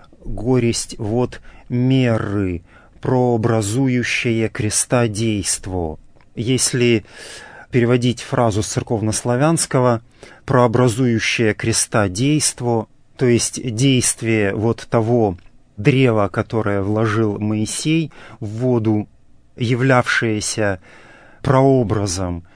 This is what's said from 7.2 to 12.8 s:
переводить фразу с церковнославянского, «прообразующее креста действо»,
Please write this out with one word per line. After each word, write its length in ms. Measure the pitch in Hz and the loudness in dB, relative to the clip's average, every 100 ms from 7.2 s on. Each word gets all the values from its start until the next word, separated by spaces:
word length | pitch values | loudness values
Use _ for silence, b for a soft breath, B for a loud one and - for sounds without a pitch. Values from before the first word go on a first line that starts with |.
| B B B B B | B B B B B
переводить 480 | 123 117 123 123 - | 0 2 2 0 -2
фразу 420 | - 127 117 101 | -4 0 0 0
с 60 | - | -2
церковнославянского, 1300 | 127 - 110 110 104 120 123 156 165 - 135 123 113 - B B B | -4 -4 -2 -2 -2 -2 0 2 0 0 2 2 0 -4 B B B
«прообразующее 1080 | - 123 120 120 127 107 123 110 - - 110 | 0 4 4 4 2 2 0 0 0 0 0
креста 540 | - 110 107 - 117 98 | 0 0 -2 0 0 0
действо», 800 | 95 139 151 - - 120 113 | 0 0 0 0 -2 -2 -2